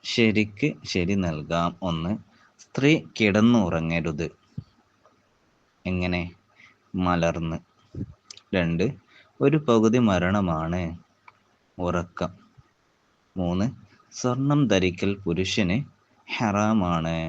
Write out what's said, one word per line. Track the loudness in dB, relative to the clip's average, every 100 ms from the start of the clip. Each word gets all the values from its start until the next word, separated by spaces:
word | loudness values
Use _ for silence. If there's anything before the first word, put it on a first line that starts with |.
ശരിക്ക് | -4 2 2 4 0 -2 -4 -4 -6
ശരി | -2 0 0
നൽകാം. | -2 -4 -4 -2 -2 -4
ഒന്ന്, | -6 -4 -4 -4 -8 _ _ _
സ്ത്രീ | -10 0 2 2 -2 0
കിടന്നുറങ്ങരുത്. | 2 4 4 4 2 -2 -2 -2 -2 -4 -8 -10 _ -18 -18 _ _ _ _ _ _ _ _ _ _ _ -6
എങ്ങനെ? | -2 -2 -2 -4 -12 _ _ -20 _ _ -2
മലർന്ന്. | 0 2 0 0 -4 -6 -10 _ _ -12 -12 -14 _ -20 _ -2
രണ്ട്, | 0 0 -2 -4 _ -20 _ _
ഒരു | 2 2
പകുതി | 2 4 4 4
മരണമാണ് | 4 2 2 0 0 -2 -2 -4 -4 -8 _ _ -20 _ _ _ _ -6
ഉറക്കം. | -2 -2 -4 -6 -8 -8 -20 -20 _ _ _ _ _ _ _ -4
മൂന്ന്, | -2 0 -2 -4 -20 _ _
സ്വർണം | -6 -4 0 0 2 4
ധരിക്കൽ | 4 2 0 -4 -2
പുരുഷന് | -2 -2 -2 0 0 0 -4 _ _ _ -14
ഹറാമാണ്. | -4 -2 0 2 2 0 -2 -2 -4